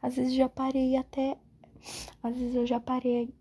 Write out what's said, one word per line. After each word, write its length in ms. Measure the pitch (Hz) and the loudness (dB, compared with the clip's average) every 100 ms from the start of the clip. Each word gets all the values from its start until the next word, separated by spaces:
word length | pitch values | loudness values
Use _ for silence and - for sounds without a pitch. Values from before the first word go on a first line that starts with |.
às 160 | 254 254 | -2 0
vezes 180 | 254 | 2
já 140 | 262 262 | 4 2
parei 480 | - 262 262 262 262 | 2 -2 2 2 2
até, 400 | 262 - 269 277 - - - - - - - - | 0 -2 -2 -2 -12 -20 -20 -20 -16 -14 -14 -8
às 140 | 233 247 | -6 -4
vezes 180 | 247 | -2
eu 120 | 247 240 | 0 2
já 120 | 233 | 0
parei 560 | 233 254 247 240 240 - | 0 0 2 0 -2 -8